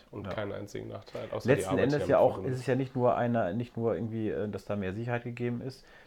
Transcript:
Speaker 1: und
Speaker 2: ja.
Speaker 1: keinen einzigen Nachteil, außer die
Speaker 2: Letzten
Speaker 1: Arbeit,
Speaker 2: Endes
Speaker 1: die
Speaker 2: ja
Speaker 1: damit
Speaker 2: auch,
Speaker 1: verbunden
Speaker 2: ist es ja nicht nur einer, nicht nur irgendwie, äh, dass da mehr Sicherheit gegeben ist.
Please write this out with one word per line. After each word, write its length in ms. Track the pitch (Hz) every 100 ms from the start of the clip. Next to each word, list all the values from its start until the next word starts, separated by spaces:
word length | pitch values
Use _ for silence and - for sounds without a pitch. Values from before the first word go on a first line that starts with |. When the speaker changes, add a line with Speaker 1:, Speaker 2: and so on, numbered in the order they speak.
| -
Speaker 1:
und 140 | 107 98
Speaker 2:
ja. 60 |
Speaker 1:
keinen 200 | 92 101
einzigen 340 | 98 104 110 110
Nachteil, 400 | 107 - 117 110
außer 180 | 110 110
die 60 | 131
Speaker 2:
Letzten 160 | 92
Speaker 1:
Arbeit, 120 | 92
Speaker 2:
Endes 220 | 117 147 92
Speaker 1:
die 40 |
Speaker 2:
ja 60 | 117
Speaker 1:
damit 40 |
Speaker 2:
auch, 120 | 123 -
Speaker 1:
verbunden 180 | 98
Speaker 2:
ist 60 | 127
es 40 | 131
ja 100 | 127
nicht 200 | 131 131
nur 220 | 120 -
einer, 340 | 120 117 92
nicht 220 | 107 120 -
nur 180 | 117 87
irgendwie, 340 | 110 113 107
äh, 180 | 71 107
dass 160 | 98
da 140 | - 104
mehr 160 | 92
Sicherheit 300 | 101 117 120 120
gegeben 340 | 123 120 120
ist. 220 | 131 - - -